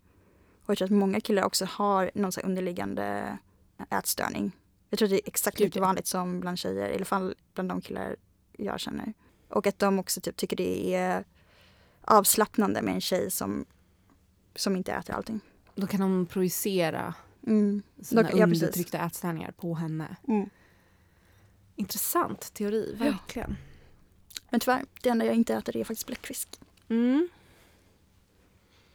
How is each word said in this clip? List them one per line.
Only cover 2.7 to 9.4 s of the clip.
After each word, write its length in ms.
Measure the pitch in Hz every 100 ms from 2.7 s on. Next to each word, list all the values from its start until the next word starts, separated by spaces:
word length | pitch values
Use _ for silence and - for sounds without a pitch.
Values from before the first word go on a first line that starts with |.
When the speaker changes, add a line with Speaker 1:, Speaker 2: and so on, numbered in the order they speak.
| 180 - 202 - 101 101 208 _ _ _ - 190
Speaker 1:
ätstörning. 640 | 196 - - - - 202 - _ _ -
Jag 100 | 208
tror 60 | 208
att 40 |
det 40 | 196 -
är 20 |
exakt 300 | - 208 -
Speaker 2:
Gud, 80 | 202
Speaker 1:
lika 140 | 190
Speaker 2:
ja. 60 | 190
Speaker 1:
vanligt 220 | 185 -
som 320 | 185 180 180
bland 200 | 180 180
tjejer, 300 | 190 190 -
i 60 | 190
alla 100 | 190
fall 300 | 196 185 - _
bland 160 | - 185
de 120 | 180
killar 340 | - - - - _ _ _ -
jag 220 | 202 -
känner. 340 | - - - - _ _